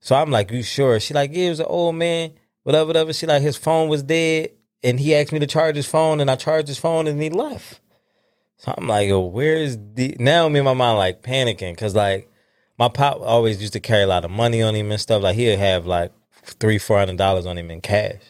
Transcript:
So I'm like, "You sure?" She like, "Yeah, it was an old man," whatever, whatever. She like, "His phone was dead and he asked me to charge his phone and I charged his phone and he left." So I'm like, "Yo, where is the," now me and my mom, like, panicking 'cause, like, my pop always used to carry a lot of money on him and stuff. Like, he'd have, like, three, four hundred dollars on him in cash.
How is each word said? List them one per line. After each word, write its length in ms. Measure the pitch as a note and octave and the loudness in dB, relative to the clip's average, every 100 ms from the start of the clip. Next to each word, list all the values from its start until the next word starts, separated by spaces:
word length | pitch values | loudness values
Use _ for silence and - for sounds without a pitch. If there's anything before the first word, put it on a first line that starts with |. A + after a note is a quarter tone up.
So 120 | - C3 | 2 0
I'm 160 | D3+ | 2
like, 180 | B2 G2+ | 0 -2
"You 140 | A#2 | -6
sure?" 360 | A2 - C3+ A2+ | -6 0 2 2
She 140 | - | 0
like, 160 | C#3+ C#3+ | -2 -2
"Yeah, 140 | D#3+ F3+ | -2 -4
it 40 | |
was 80 | D#3+ | -2
an 80 | D#3+ | -4
old 240 | F3 E3+ | -2 -2
man," 380 | E3 E3+ E3 E3 D#3 _ _ | -2 -2 -2 -4 -12 _ _
whatever, 240 | - D3 D#3 | 0 2 2
whatever. 260 | E3 D#3+ | 0 0
She 140 | D#3 - | -4 0
like, 160 | D3 | 2
"His 120 | D3 - | 2 -2
phone 320 | - D#3+ D#3+ | 0 0 2
was 140 | D3+ | -2
dead 480 | C#3 D#3+ D#3+ D#3+ D#3+ _ _ _ | 0 0 2 0 -2 _ _ _
and 160 | B2+ B2 | -2 0
he 140 | C#3+ | 2
asked 180 | D3+ D3 | 2 2
me 60 | D#3 | -2
to 80 | D3 | -2
charge 300 | D#3+ D#3+ D3 | 2 0 0
his 100 | C3 | -2
phone 340 | D#3 D#3+ D3+ | 2 2 2
and 120 | C#3 | 2
I 40 | C3 | 0
charged 320 | - D#3 D3 | 0 0 0
his 100 | C3+ | -4
phone 260 | E3 D#3+ D#3+ | -2 0 0
and 160 | D3 | -2
he 80 | D#3 | -2
left." 500 | E3+ D4 B3+ - - _ _ _ _ _ _ _ _ | -2 -4 -6 -16 -20 _ _ _ _ _ _ _ _
So 160 | - - | -8 -6
I'm 120 | - | -2
like, 200 | G#2+ G2+ | 0 2
"Yo, 120 | G2 | 2
where 380 | F#2 F#2+ D3+ D#3+ | 0 -2 0 0
is 200 | D3+ A#2 G#2 | -2 -6 -12
the," 220 | A2 C3 - | -4 -4 0
now 300 | A#2+ E3 E3 | 2 4 4
me 80 | D3 | 4
and 80 | C#3 | 2
my 80 | |
mom, 240 | B2+ B2 A2 | 2 2 4
like, 240 | F#2 F#2 | 2 -2
panicking 560 | - C3 B2+ G2 F#2+ - | -4 -2 0 -2 -8 -6
'cause, 160 | G#2+ | -2
like, 380 | G2+ G2+ G2 - _ _ _ _ _ | 0 0 -2 -6 _ _ _ _ _
my 80 | A#2+ | -2
pop 340 | - C#3+ C#3 | 2 0 0
always 400 | B2 A#2 A2+ G#2 | 0 2 2 0
used 120 | G#2 | -6
to 60 | G#2+ | -10
carry 220 | - G#2+ | 0 2
a 60 | G2 | 4
lot 180 | F2+ E2+ | 0 -2
of 60 | |
money 320 | G2 A#2 A#2 | -2 0 2
on 100 | A2 | 0
him 180 | G#2+ G#2 | 0 -4
and 80 | G#2 | -6
stuff. 220 | - A2 | 0 0
Like, 140 | G2 G2+ | 2 2
he'd 240 | A#2+ G2 | 2 2
have, 260 | G2 F#2 E2+ | 2 0 0
like, 260 | F2 F2 _ _ _ - - | -2 -2 _ _ _ -20 -4
three, 200 | A2 G#2+ | 0 0
four 180 | - G#2 | 2 0
hundred 200 | G2 F2+ | 0 0
dollars 280 | F#2+ F#2+ F2+ | 0 0 -2
on 140 | F2 | -10
him 100 | E2+ | -10
in 100 | E2 | -12
cash. 420 | - G2+ G#2 F#2+ | -2 -2 -2 -8